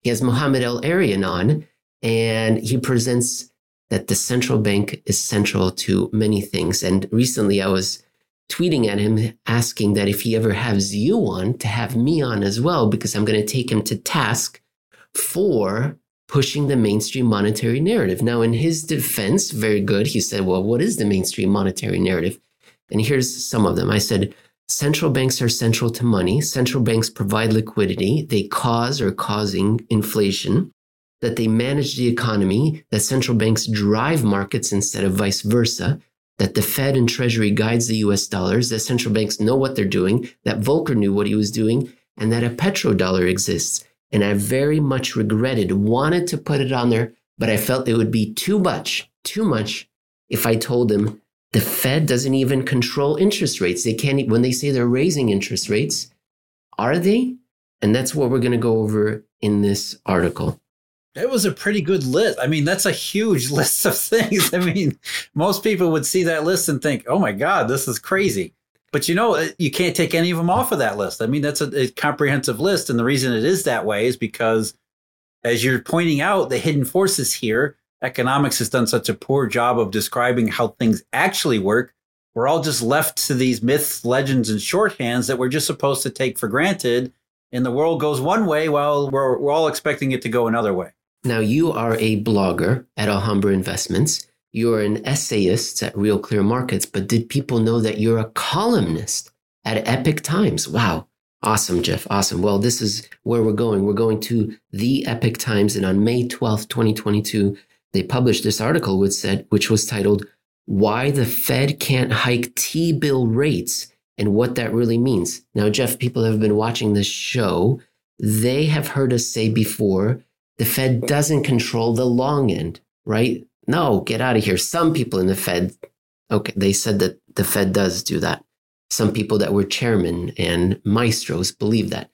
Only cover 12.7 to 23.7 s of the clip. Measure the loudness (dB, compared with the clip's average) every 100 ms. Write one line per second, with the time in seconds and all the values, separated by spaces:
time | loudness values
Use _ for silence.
12.7 | 2 2 0 -2 -2 0 0 0 -4 -2
13.7 | -2 -2 -6 -4 -2 0 -2 -4 -10 _
14.7 | _ _ _ _ -8 -4 0 0 2 0
15.7 | 0 -2 -4 _ _ _ 0 0 0 0
16.7 | 2 2 2 -2 0 0 2 2 0 0
17.7 | 0 2 2 0 0 0 2 2 2 0
18.7 | 0 -2 -4 -2 -2 0 0 0 -2 0
19.7 | 2 2 0 2 0 -2 -2 0 0 2
20.7 | 0 0 0 0 0 0 -2 0 2 0
21.7 | -2 -4 0 0 0 -2 -4 _ _ _
22.7 | _ _ -2 0 0 0 -4 -4 0 0